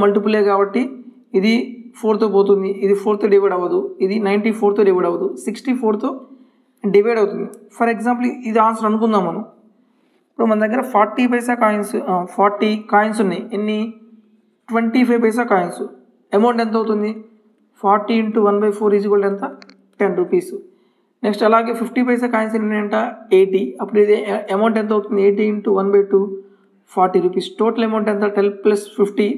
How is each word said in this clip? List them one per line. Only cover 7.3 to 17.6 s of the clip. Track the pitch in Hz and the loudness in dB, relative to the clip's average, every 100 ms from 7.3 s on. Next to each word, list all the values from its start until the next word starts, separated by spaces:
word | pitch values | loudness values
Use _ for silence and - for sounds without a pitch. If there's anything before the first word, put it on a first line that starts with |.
| - - - - - | -2 -10 -14 -20 -2
For | 233 | -2
example, | 220 226 240 247 - 226 | 0 -2 -2 -2 -4 -2
ఇది | 220 220 | 2 2
answer | 220 214 | 2 -2
అనుకుందాం | 220 226 208 180 | 0 2 0 0
మనం. | 165 220 - _ _ _ _ _ _ _ | -4 -10 -16 _ _ _ _ _ _ _
ఇప్పుడు | - 226 | -4 0
మన | 214 214 | 0 0
దగ్గర | 247 254 | -2 -2
forty | 202 214 - 247 | 0 0 2 0
paisa | 240 233 240 | 0 -2 0
coins, | 220 208 202 220 - | 0 0 -4 -6 -2
ఆ, | 180 180 - | -4 -4 0
forty | 202 202 214 214 - | 0 2 -2 -2 0
coins | 208 214 214 196 | 2 2 0 -2
ఉన్నాయి. | 170 - 202 | -2 -6 -6
ఎన్ని? | 214 214 226 - - - _ _ _ _ - | -4 -4 -6 -10 -20 -20 _ _ _ _ -6
ట్వంటీ | 226 226 240 240 | -2 0 2 2
ఫైవ్ | 240 220 | 2 2
పైసా | 226 233 | 0 0
కాయిన్స్. | 196 175 - 127 - _ _ _ 202 | 0 0 -6 -12 -14 _ _ _ 2
Amount | 233 233 226 | 2 2 -2
ఎంత | 226 | -2
అవుతుంది? | 220 208 208 226 - _ _ _ | -2 -2 -4 -6 -14 _ _ _